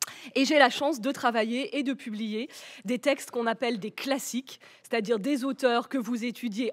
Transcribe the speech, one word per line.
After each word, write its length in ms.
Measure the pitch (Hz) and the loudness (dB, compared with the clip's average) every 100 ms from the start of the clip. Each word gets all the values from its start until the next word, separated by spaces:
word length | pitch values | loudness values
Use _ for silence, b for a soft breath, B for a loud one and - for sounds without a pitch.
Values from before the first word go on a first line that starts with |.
| - B 262 254 | -10 B -4 0
Et 100 | 269 | 4
j'ai 120 | 302 | 8
la 120 | 254 | 8
chance 320 | - 285 285 | 6 0 0
de 100 | 226 | -2
travailler 680 | 269 254 233 220 240 277 285 | 0 2 2 2 0 -2 -2
et 60 | |
de 100 | 269 | -2
publier 560 | 247 240 208 220 214 269 B B B 196 | -2 -6 -6 -4 -4 -6 B B B -4
des 120 | 247 | 0
textes 320 | 285 294 - | 2 0 -2
qu'on 160 | 240 233 | -2 -2
appelle 320 | 226 240 233 | 0 -2 -2
des 140 | 208 | -6
classiques, 720 | - 269 269 - 233 - - B B | -6 -2 -2 -2 -6 -6 -12 B B
c'est-à-dire 360 | - 240 208 226 | -4 -2 2 0
des 240 | 196 285 | 2 0
auteurs 460 | 269 - 262 240 240 | 0 2 2 2 2
que 80 | 269 | -2
vous 260 | 208 247 | -2 -2
étudiez 480 | 240 - 240 196 233 | -4 -4 -4 -2 -2